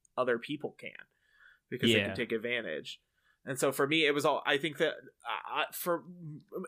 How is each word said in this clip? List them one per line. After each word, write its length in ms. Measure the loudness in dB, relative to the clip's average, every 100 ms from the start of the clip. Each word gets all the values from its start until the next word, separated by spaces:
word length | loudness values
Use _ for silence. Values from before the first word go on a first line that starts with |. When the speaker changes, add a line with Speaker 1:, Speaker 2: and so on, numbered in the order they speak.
| _ -2
Speaker 1:
other 220 | 0 0
people 360 | -2 -6 -8 -10
can 120 | -14 -16 -20 _ _ _ -20 -20 _
because 220 | 0 4
they 60 | 4
Speaker 2:
Yeah. 80 | 4
Speaker 1:
can 100 | -2
take 160 | -2
advantage. 680 | -2 0 -2 -2 -6 -8 -14 _ _ _ _ -8
And 80 | 0
so 140 | 2
for 160 | 4 4
me, 180 | 4
it 80 | 4
was 120 | 4 2
all, 160 | 2
I 140 | 2 0
think 200 | 0 0
that, 160 | 0 0 -10 -14
uh, 400 | -8 -8 -4 -4 -4
for 300 | -4 -2 -2 -4 -14 -14 -14 -10 -10